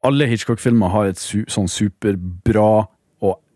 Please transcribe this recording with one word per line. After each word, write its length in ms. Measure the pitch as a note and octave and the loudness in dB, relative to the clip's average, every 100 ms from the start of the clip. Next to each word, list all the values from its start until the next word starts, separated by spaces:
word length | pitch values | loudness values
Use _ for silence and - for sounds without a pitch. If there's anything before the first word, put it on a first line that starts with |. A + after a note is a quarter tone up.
alle 240 | B2+ C#3 C#3+ | 0 0 0
Hitchcock-filmer 600 | A2+ - A2+ B2+ A#2 F#2+ | 0 -2 -2 2 2 2
har 160 | G#2+ G2+ | 2 0
et 120 | F#2 | -4
su-, 280 | - G#2 A2 | -6 -6 -4
sånn 180 | - F#2 | -4 -4
superbra 1200 | - G#2 - G#2+ G2 F2+ F2 - G#2+ G#2+ G#2+ G#2+ _ _ _ | -2 -4 -2 -4 -2 -6 -4 0 2 4 2 0 _ _ _
og 180 | G2+ F#2 _ | -4 -4 _